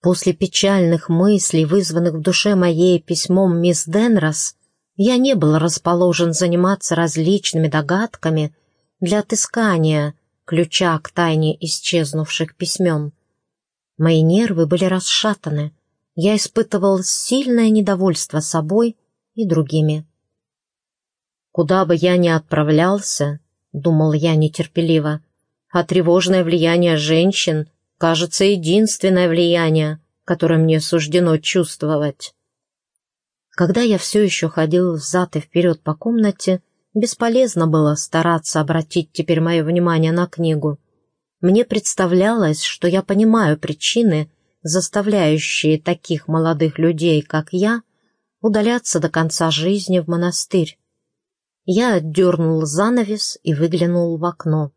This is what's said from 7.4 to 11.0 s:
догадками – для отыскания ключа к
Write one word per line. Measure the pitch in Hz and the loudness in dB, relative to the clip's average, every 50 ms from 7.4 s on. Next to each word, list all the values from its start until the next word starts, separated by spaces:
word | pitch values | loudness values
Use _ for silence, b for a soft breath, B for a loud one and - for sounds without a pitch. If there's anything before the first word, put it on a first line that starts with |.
| - - - 160 160 151 | -2 -2 -2 0 -2 0
догадками – | 139 156 147 139 175 190 220 - - - - 160 160 156 151 147 _ _ _ _ _ _ _ _ _ _ | 0 -2 -2 -2 -2 -2 -2 -4 -8 -6 -4 -2 -2 -2 -2 -4 _ _ _ _ _ _ _ _ _ _
для | 185 170 202 208 | -4 -2 -2 -2
отыскания | 208 _ 226 214 - - - 233 226 214 185 165 156 156 156 151 147 147 147 _ _ _ _ _ _ | -2 _ -4 -4 -4 -4 -4 -2 0 0 0 2 0 0 0 0 -2 -4 -8 _ _ _ _ _ _
ключа | - 165 160 175 165 - - 185 175 165 | -4 -2 -2 -2 -2 -2 -2 0 0 0
к | 156 | -2